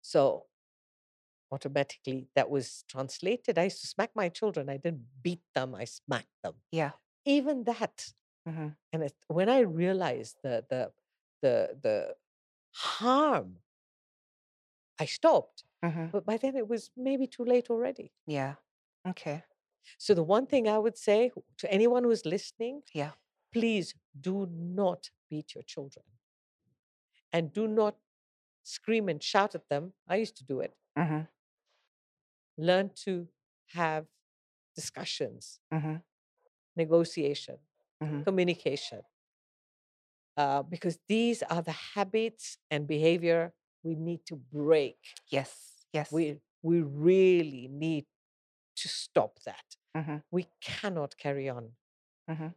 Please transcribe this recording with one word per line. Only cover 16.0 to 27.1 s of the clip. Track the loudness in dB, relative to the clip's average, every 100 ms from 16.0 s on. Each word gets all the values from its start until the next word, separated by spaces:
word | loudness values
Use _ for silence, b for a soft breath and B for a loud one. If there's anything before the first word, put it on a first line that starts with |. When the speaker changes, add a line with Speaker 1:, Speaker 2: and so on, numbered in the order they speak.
| -4
Speaker 1:
But | -4 -2
by | -2
then | -2 -2
it | -4
was | -4 -6 -6
maybe | -2 0 -2
too | -4
late | 2 2 2
already. | -2 -2 -6 -16 _ -6
Speaker 2:
Yeah. | -4 -4 -8 _ _ _ _ -10
Okay. | -8 -8 -8 _ _ _ _ B B
Speaker 1:
So | 2
the | 4
one | 6 4 4
thing | 2 4
I | 2
would | 0 0
say | 4 4 4 -2 _ -10
to | 0
anyone | 4 6 6
who's | 4 2 0
listening, | -4 -6 _ -8 -8 -8
Speaker 2:
Yeah. | -6 -6 -8 _ _ _
Speaker 1:
please | 0 2 2 -2 -10 _ -8
do | -4 -4 -4
not | -6 -6 0 0 -2 -12 _ _
beat | -10 -10
your | -16
children. | -14 -12 -12 -16 _ _ _ _ _ _ _ _ _ _ _